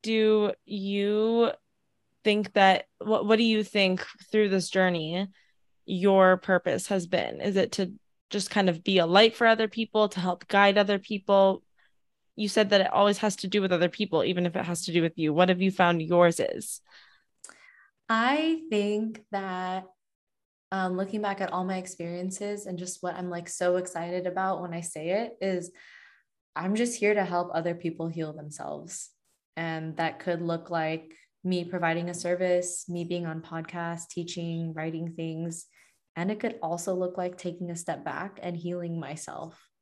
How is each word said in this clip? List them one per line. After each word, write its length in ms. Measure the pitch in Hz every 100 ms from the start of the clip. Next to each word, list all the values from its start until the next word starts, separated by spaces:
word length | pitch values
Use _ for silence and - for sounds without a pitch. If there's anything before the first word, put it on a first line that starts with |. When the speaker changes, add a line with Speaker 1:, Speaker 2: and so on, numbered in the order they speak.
Speaker 1:
Do 500 | 214 220 214 214 208 - _
you 880 | 208 196 202 202 208 220 233 233 - _ _ _ _ _ _
think 300 | 214 208 196
that, 340 | - 190 190 - _
what, 300 | 208 220 208
what 80 | 220
do 80 |
you 200 | 233 220
think 400 | 208 208 190 185 - - -
through 180 | 214 208
this 220 | 190 170
journey, 560 | 190 185 175 156 175 196 _ _ _ _ _ -
your 520 | 185 196 190 185 185
purpose 500 | - 180 - - -
has 180 | 196 170
been? 340 | 185 65 60
Is 160 | 208 190
it 180 | -
to 200 | - 185 202 _ _ _
just 180 | 208 190
kind 180 | 214 190
of 160 | 165
be 140 | 185 190
a 80 | 165
light 300 | 185 226 226
for 100 | 233
other 220 | 226 220
people, 420 | 226 220 214 208
to 100 | 190
help 280 | 180 175 -
guide 320 | 196 202 202
other 180 | 202 202
people? 640 | - 208 - 196 196 190 _ _ _ _ _ _ _ -
You 120 | 208
said 240 | 220 208
that 100 | 202
it 100 | 185
always 280 | - 202 202
has 160 | 214 -
to 100 | 190
do 140 | 208
with 100 | 190
other 180 | 180 175
people, 340 | - 202 165
even 240 | 143 180 175
if 80 | 175
it 100 | 175
has 200 | 170 -
to 60 |
do 120 | 170
with 160 | 165 165
you. 140 | 156
What 160 | 151 180
have 120 | 180
you 80 | 190
found 320 | 190 175 170
yours 380 | 160 175 175 165
is? 420 | - - - - _ - _ _ _ _ - - _ _ _ _ -
Speaker 2:
I 540 | 226 240 285 320 320 320
think 520 | 208 208 208 220 220 _
that, 560 | 196 190 180 185 185 190 _ _ _ _ _ _ _ _
um, 260 | 190 185 185
looking 240 | 190 214
back 200 | 208 196
at 120 | 190
all 100 | 185
my 140 | 185 185
experiences 880 | 185 - 170 175 185 185 208 208 202
and 140 | 175
just 240 | 180 -
what 100 | 165
I'm, 160 | - 180
like, 180 | 175 175
so 280 | - 180 180
excited 500 | 180 165 170 180 180
about 380 | 180 190 175
when 100 | 175
I 80 | 170
say 280 | 170 156 160
it 280 | 196 233 -
is 300 | 190 180 175 - - - - _ _ _ _ -
I'm 180 | 185
just 240 | 214 240 240
here 160 | 208
to 100 | 214
help 280 | 185 175 175
other 220 | 165 170 170
people 320 | 170 165 165
heal 260 | 165 156
themselves. 760 | 151 151 151 - - 165 170 - _ _ _ _ -
And 400 | 165 160 160 156
that 200 | 165 160
could 220 | - 170
look 300 | 170 165 160
like 420 | 170 160 160 - - _ _
me 200 | 180 180
providing 460 | 170 180 170 165 170
a 40 |
service, 760 | 175 175 180 185 180 180 - -
me 140 | 175
being 240 | 170 175 170
on 120 | 160
podcasts, 680 | 160 165 160 175 170 170 -
teaching, 640 | - 170 175 170 165 165
writing 400 | 160 160 160 170
things. 540 | 165 165 160 170 165 - _ _ _ _ -
And 160 | 180
it 80 | 214
could 180 | 233 233
also 320 | 160 170 170 185
look 240 | 180 180
like 180 | 180 180
taking 320 | 180 175 175
a 60 | 170
step 280 | - 160
back 360 | - 135 190 190
and 160 | 175 175
healing 420 | 170 175 175 165
myself 720 | 139 160 - - 160 - _ _